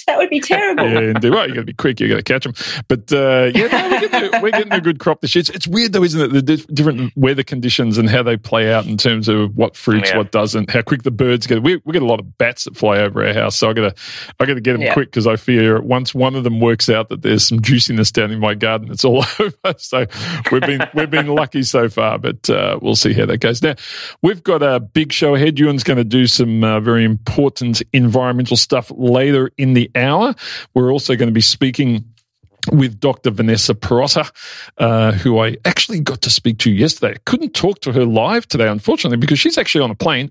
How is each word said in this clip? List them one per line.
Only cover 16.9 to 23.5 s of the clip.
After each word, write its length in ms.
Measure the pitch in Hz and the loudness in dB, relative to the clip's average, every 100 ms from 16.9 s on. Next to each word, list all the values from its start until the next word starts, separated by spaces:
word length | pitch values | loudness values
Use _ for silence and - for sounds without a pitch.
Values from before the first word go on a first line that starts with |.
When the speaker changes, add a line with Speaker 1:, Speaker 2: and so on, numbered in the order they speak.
| 110 110 | 0 -2
Speaker 2:
that 120 | 104 | -4
there's 240 | 107 107 - | 0 0 2
some 140 | 113 | 0
juiciness 480 | 110 123 - 110 107 | 2 2 2 0 0
down 200 | - 107 | 0 -2
in 100 | 110 | -2
my 140 | 107 | -2
garden, 360 | 104 110 110 110 | 0 -2 -2 -6
it's 140 | 101 | -2
all 200 | 131 127 127 | 2 2 0
<laughs> 60 | - | -2
over. 360 | 208 - 190 - | -4 -4 -6 -6
So 280 | - 127 117 - 117 160 113 | -6 -4 -4 -6 -10 -6 -2
we've 100 | 127 | 0
been, 180 | 139 139 123 | 0 -2 -2
we've 160 | 151 156 | -2 -2
been 180 | 151 147 | -2 0
lucky 340 | 147 139 139 | -2 -2 -2
so 260 | 127 127 113 | 0 0 0
far, 300 | 113 110 107 | 0 -2 -2
but, 300 | 104 113 - | -4 -4 -2
uh, 280 | 104 98 - | 0 0 -2
we'll 140 | 104 113 | -2 0
see 160 | 107 | 2
how 140 | 104 107 | 2 0
that 120 | 117 | 0
goes. 240 | 113 | 0